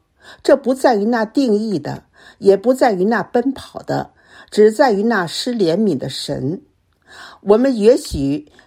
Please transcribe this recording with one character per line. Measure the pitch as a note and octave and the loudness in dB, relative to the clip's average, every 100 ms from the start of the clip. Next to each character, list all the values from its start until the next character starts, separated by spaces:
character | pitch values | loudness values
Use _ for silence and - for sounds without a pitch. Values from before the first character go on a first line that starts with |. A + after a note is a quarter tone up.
| _ _ - - | _ _ -20 -4
：“这 | - C#4 | 2 2
不 | B3+ | 2
在 | C4 D4+ A3 | 0 2 2
于 | |
那 | G#3 A#3+ A3 | 0 -2 -2
定 | - C4 | -2 0
义 | G#3 A3 F3+ | 0 -2 -6
的， | C3+ C3+ - _ - - | -6 -12 -16 _ -20 -2
也 | G3 G3 | 2 2
不 | A3+ | 2
在 | C4 C4 | 2 2
于 | F#3+ | 2
那 | F#3+ A3+ | 0 -2
奔 | - B3 B3+ | -2 -2 -2
跑 | C4 - - | -4 -10 -14
的， | - C#3 - _ _ - - | -6 -6 -6 _ _ -20 -6
只 | - G#3+ | 2 4
在 | A3 C#4 | 4 2
于 | G3 | 2
那 | A3 A3 E3+ | 0 -2 -4
施 | - - | -6 -6
怜 | A#3+ F3 E3+ | -2 0 0
悯 | A3 C#3 | 0 -2
的 | C3+ | -6
神。” | - - C3+ C3 F3+ - _ _ _ _ - - - | -10 -8 -6 -6 -8 -12 _ _ _ _ -20 -20 -8
我 | G3 G#3+ | 0 2
们 | C4 A#3+ | 2 2
也 | G3+ C4+ | 4 4
许 | - D#3+ C#3 D3 - _ | 0 -4 -4 -4 -8 _